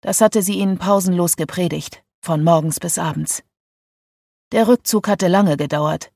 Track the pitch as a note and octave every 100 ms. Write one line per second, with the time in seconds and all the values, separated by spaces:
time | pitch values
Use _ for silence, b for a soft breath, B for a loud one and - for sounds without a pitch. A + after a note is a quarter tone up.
0 | - F#3+ A3 G#3+ F#3+ G3 G3 F#3 F3+ G3+
1 | F#3 F3+ F3 - D3+ F3 F3 D3+ - -
2 | _ _ - D#3 D#3+ E3 D#3+ D3 E3 -
3 | E3 D3+ D#3 - _ _ _ _ _ _
4 | _ _ _ _ _ A3 A3+ B3 - G#3+
5 | G3+ G3+ F#3 F#3+ G3+ C#3+ D3 D3+ D3+ D3+
6 | -